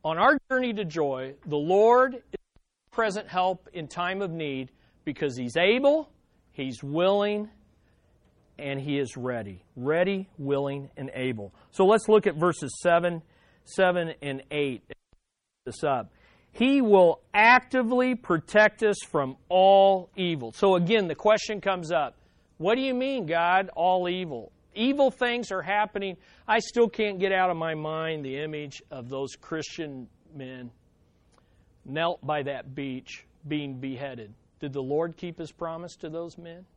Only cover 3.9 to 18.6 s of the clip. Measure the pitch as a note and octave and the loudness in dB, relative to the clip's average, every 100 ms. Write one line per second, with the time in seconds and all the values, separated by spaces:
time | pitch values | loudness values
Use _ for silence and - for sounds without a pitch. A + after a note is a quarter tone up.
3.9 | - F3 F#3+ G3 E3 D3+ C3+ B2+ _ _ | -6 -4 -4 -6 -6 -6 -6 -10 _ _
4.9 | _ - C3 D3 B2+ A#2+ D#3+ F#3 A#3+ C#4 | _ -10 -4 -4 -4 -4 2 2 4 4
5.9 | D#4 D4 _ _ _ _ - C3 A#2+ C#3 | 2 -2 _ _ _ _ -10 -10 -8 -6
6.9 | D#3 F#3 G3+ G#3 G#3 G#3 _ _ _ _ | 0 2 2 0 -2 -6 _ _ _ _
7.9 | _ _ _ _ _ _ - C#3+ C#3 C#3 | _ _ _ _ _ _ -12 -8 -6 -4
8.9 | C#3+ B2+ C3 B2+ A#2+ G2+ F2+ _ - C3 | -2 -2 -6 -6 -6 -8 -14 _ -8 -2
9.9 | E3 F#3 G3 F#3+ - C#3 C#3 C#3 C#3 C#3 | 0 0 -2 -8 -10 -2 -2 -2 -6 -12
10.9 | - C3+ B2+ B2+ A2+ G2+ _ _ - F#3+ | -12 -10 -6 -6 -6 -10 _ _ 2 4
11.9 | A3 A3 G#3+ G3+ D3+ F3 D#3+ C#3 - F3 | 4 6 4 4 0 0 0 -8 -2 2
12.9 | E3+ F3 E3+ _ _ _ _ - - F#3 | 2 2 -6 _ _ _ _ -8 0 2
13.9 | F3+ E3 - C#3+ C3+ - D3 C#3+ A#2+ _ | 2 -4 -8 -8 -10 -6 -4 -2 -4 _
14.9 | - _ _ _ _ _ _ B2+ - D3+ | -20 _ _ _ _ _ _ -14 -4 -2
15.9 | B2+ G2+ _ _ _ _ - B3 C#4 A#3 | -2 -4 _ _ _ _ 0 2 4 6
16.9 | G3 F3 - _ G3+ A3 B3+ - B3+ A3+ | 8 8 4 _ 6 8 6 4 -2 2
17.9 | B3 B3+ A#3+ - E3 - G#3 | 2 2 -2 -2 -2 2 4